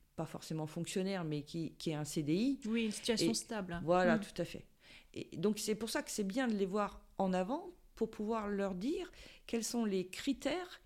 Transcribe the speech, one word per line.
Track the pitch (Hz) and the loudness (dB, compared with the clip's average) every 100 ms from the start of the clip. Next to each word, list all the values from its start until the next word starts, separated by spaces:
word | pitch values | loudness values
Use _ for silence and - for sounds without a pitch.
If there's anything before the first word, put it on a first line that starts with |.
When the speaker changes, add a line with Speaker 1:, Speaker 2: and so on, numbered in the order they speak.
| - - | -12 -6
Speaker 1:
pas | 160 | -6
forcément | - - 160 156 | -6 -4 -4 -2
fonctionnaire, | 170 165 190 190 190 | -4 -2 0 0 -2
mais | 160 147 | -2 -2
qui, | 143 165 160 - | -4 -4 -4 -4
qui | 170 | -2
ait | |
un | 151 | -2
C | 147 170 | -2 0
D | 143 | 2
I. | 180 262 269 214 | 4 2 0 0
Speaker 2:
Oui, | 233 220 | 0 0
une | |
situation | - - 226 170 | 0 0 4 4
Speaker 1:
Et | |
Speaker 2:
stable. | 220 - 220 180 175 | 2 -2 -6 -4 -2
Speaker 1:
voilà, | 156 180 185 220 | 4 6 8 6
Speaker 2:
Mm. | |
Speaker 1:
tout | 202 - | 2 -4
à | |
fait. | - - - _ - - - | -4 -6 -14 _ -20 -20 -12
Et | - - 147 | -10 -8 0
donc, | 202 214 | 0 2
c'est | - 214 | 0 -2
pour | 220 | 0
ça | 302 | -2
que | - | -2
c'est | - | -2
bien | 196 247 247 | 0 2 2
de | |
les | 208 190 | 2 2
voir | 208 202 - - - | 2 0 -4 -8 0
en | 190 | 2
avant | 185 185 302 370 - - | 4 2 -2 -4 -14 -20
pour | - 220 | -4 -2
pouvoir | - 214 226 208 | -2 -2 0 0
leur | 202 196 | 0 0
dire | 180 247 370 349 - - - - | 0 -2 -2 -4 -12 -20 -20 -4
quels | 233 | -2
sont | 220 240 | 0 0
les | 220 190 180 | 2 0 -2
critères | - 277 247 269 349 349 - | -2 -2 0 0 -2 -4 -12